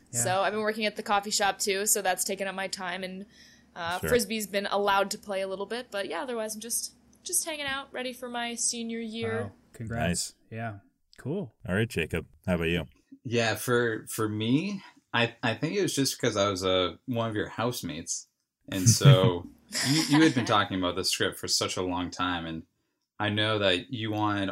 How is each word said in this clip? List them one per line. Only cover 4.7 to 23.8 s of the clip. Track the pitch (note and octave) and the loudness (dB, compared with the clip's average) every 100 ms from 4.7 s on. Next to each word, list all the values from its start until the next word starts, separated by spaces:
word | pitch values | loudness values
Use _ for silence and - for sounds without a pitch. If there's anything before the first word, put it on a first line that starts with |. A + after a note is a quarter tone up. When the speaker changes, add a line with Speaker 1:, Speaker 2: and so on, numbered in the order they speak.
| G3 G3+ G3 G3 | 2 4 4 2
Speaker 1:
to | G#3+ | -2
play | G#3+ F#3+ | -6 -4
a | G3 | -4
little | F#3+ G3+ | -6 -6
bit, | A#3 B3+ | -8 -6
but | G3+ G3+ | -6 -4
yeah, | - | -4
otherwise | C#4 A#3 G#3+ G#3+ | -4 -4 -6 -8
I'm | |
just, | A3+ - - - _ _ | -6 -6 -6 -12 _ _
just | - F4 E4+ | -4 -4 -2
hanging | D4+ C#4+ | -6 -6
out, | C4+ C#4 | -6 -8
ready | B3 B3+ | -8 -8
for | B3 B3+ | -8 -8
my | A#3+ A#3 A#3 | -6 -6 -4
senior | - A#3 A3+ A3+ | -4 -4 -6 -6
year. | A3+ A3+ A3+ A3 | -6 -6 -4 -4
Speaker 3:
Wow. | G2+ - _ | -6 -12 _
Congrats. | - A2 A2+ E2 | -12 -8 -2 0
Speaker 2:
Nice. | E2+ - - _ | 0 -4 -12 _
Speaker 3:
Yeah. | A2 A2+ G2+ - _ _ - | -10 -8 -10 -16 _ _ -12
Cool. | C3 F#3+ B2+ - - | -6 -6 -8 -10 -2
Speaker 2:
All | F#2+ | 0
right, | A2 | 0
Jacob. | F#2 D#2+ E2+ - - - | -2 -2 -4 -6 -8 -2
How | F2 | 0
about | E2 | 2
you? | E2+ D#2 _ _ - | 0 -2 _ _ -16
Speaker 4:
Yeah, | A2 A#2 A2+ G#2+ | -4 0 0 0
for, | - A#2+ A#2+ A2 - | 2 2 2 -2 -6
for | - A2 | -2 -2
me, | G#2+ A2 C#3 G3 G3 - - _ | 0 2 2 2 -6 -10 -20 _
I, | A#2+ A#2 - | 2 2 0
I | A#2+ - | -2 0
think | D#3 G3+ | 0 0
it | |
was | E3 - | 0 2
just | C3+ - | 0 0
'cause | B2 G2+ | 0 2
I | G2+ | 2
was, | F2+ F#2 | 2 2
uh, | F#2 F2+ F2 - | 2 2 -2 -6
one | A#2 A2+ | -2 -2
of | G#2 | -2
your | E2+ | -4
housemates. | - A#2+ B2 F2 D#2 E2+ - - _ _ _ - | -2 -2 -2 -6 -8 -8 -8 -10 _ _ _ -8
And | G2 G#2 | 2 6
so | A2 F#2 F#2 F#2 F2 - - _ | 8 10 10 8 2 -4 -16 _
Speaker 2:
<laughs> | - B2 | -2 2
Speaker 4:
you, | D#3 D3 | 2 4
you | D3 | 6
had | D#3+ B2+ | 6 6
been | G#2+ | 4
talking | G#2+ G2+ F#2+ | 4 2 0
about | F2 F2+ | 0 0
the | F#2 | 0
script | - G2 - | 0 0 -2
for | - | -2
such | - G2 - | 0 0 -2
a | |
long | F#2 F2 F2 | -2 -2 -4
time, | - F2+ E2+ E2 | -2 -2 -2 -6
and | D#2+ - _ _ _ _ - | -8 -12 _ _ _ _ -4
I | G#2 | -2
know | G#2 G#2+ G#2+ | 0 0 2
that | G2 F2+ | 2 2